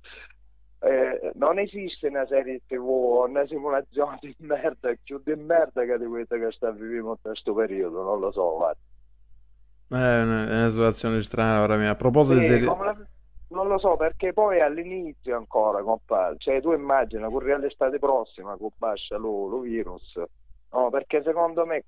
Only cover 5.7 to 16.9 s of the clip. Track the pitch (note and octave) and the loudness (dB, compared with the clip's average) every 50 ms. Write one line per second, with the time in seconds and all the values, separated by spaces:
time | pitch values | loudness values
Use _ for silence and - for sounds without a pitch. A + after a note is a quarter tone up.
5.7 | - C3 A#2+ A#2+ B2 A#2 A#2+ A#2 A#2 A#2 A#2 - A#2+ A#2 A2+ A2+ G#2+ - A#2+ A2+ | 0 -2 0 0 0 -2 -2 -4 -6 -6 -6 -4 -4 -4 -2 -4 -4 -4 -4 -4
6.7 | G#2+ G#2 A2 A2+ A#2+ A#2 A2 A2+ A2+ - - G#2+ A2 - - A#2 G2+ G#2+ A2 G2 | -4 -4 -8 -8 -6 -6 -6 -6 -8 -8 -8 -10 -10 -6 -4 -2 0 0 0 0
7.7 | F#2+ F#2+ F#2 F2 E2 F#2 F#2+ F#2+ G#2 G2+ F#2 G2+ G2+ G2 F2+ E2+ D#2+ E2 E2+ D#2+ | 0 -2 -2 -2 -4 -4 -4 -2 -2 -2 -2 -2 -2 0 0 0 0 0 0 0
8.7 | D2+ - - - - - - - - - - - - - - - - - - - | -2 -4 -10 -20 -20 -20 -20 -20 -20 -20 -20 -20 -20 -20 -20 -20 -20 -20 -20 -20
9.7 | - - - - C3 B2+ B2+ B2 A#2 A#2 A2+ A2+ A2+ A2 A2 A2+ A2 A2+ A#2 A#2 | -20 -20 -12 -6 -2 0 2 4 4 4 4 2 2 0 0 0 0 2 2 2
10.7 | A2 A2+ A#2 A2+ G#2+ - - A2+ A2+ A2 G#2 - - A2+ A2 A2+ A2 G#2+ G#2 G#2 | 4 4 4 2 2 2 -2 -2 -2 -2 -2 -2 -2 0 2 4 4 4 4 4
11.7 | G#2+ G#2+ G#2+ G#2+ G#2 - - B2+ B2 D3+ D3 C3+ C3 B2+ A#2 A#2 B2 A#2 B2 - | 4 2 2 2 0 2 2 4 6 6 6 8 6 6 6 6 6 4 4 2
12.7 | - - G3 G#3 G#3 G#3 - - - - - - - - - - E3+ F#3 F#3+ G3+ | 0 0 -2 -4 -4 -6 -10 -20 -20 -20 -20 -20 -20 -18 -16 -10 -6 -4 -2 0
13.7 | G3 F#3+ G3 F#3+ E3 D3+ D#3 E3 - - G3 F3+ F3 G#3+ G#3+ G#3 F#3+ E3+ D#3 D3 | 0 2 2 2 2 4 2 0 0 -2 -4 -2 2 2 2 4 4 4 4 2
14.7 | D3+ E3 E3+ F3+ F#3 F#3+ F3 D#3 C#3 - - B2+ A#2+ A#2 A2 - - A#2 G#2+ G#2+ | 2 -2 -6 -8 -8 -8 -8 -8 -10 -10 -8 -6 -6 -6 -4 -2 0 2 2 4
15.7 | G2+ G2+ G2+ G#2+ A#2 A2+ - - A2+ G2 F#2 E2+ D2+ D2+ - C3 C3+ C3+ C3 E3 | 2 0 0 0 -2 -2 -2 -2 0 0 0 0 -2 -4 -2 -2 0 0 2 0
16.7 | E3 D3 C#3+ C#3 | 0 0 0 2